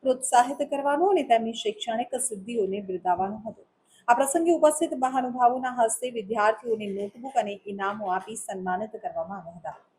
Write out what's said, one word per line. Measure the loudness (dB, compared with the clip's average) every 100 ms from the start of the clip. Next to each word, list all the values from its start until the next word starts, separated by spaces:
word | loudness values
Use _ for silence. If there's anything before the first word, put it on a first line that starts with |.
પ્રોત્સાહિત | 0 -2 4 4 4 2 -2
કરવાનો | 0 0 2 4
અને | 4
તેમની | 4 4 4
શૈક્ષણિક | -4 -4 -4 -4 -4 -4 -4
સિદ્ધિઓને | -4 -6 -6 -2 -2 -2
બિરદાવવાનો | -6 -6 -2 0 0 -4 -12
હતો. | -14 -20 _ _ _ 2
આ |
પ્રસંગે | 4 4 2 4
ઉપસ્થિત | 6 6 4 -2
મહાનુભાવોના | 0 0 0 -2 4 4 4 -4 2
હસ્તે | 0 0 -6
વિદ્યાર્થીઓને | -8 -6 2 2 2 -2 -4 -4
નોટબુક | -6 -8 -10 -4 -2
અને | -2 -6 -10
ઇનામો | -6 -4 -4 -2
આપી | -4 -4 -12
સન્માનિત | -8 -6 -4 -4 -4 -8
કરવામાં | -8 -6 -8 -8
આવ્યા | -12 -14
હતા. | -14 -14 _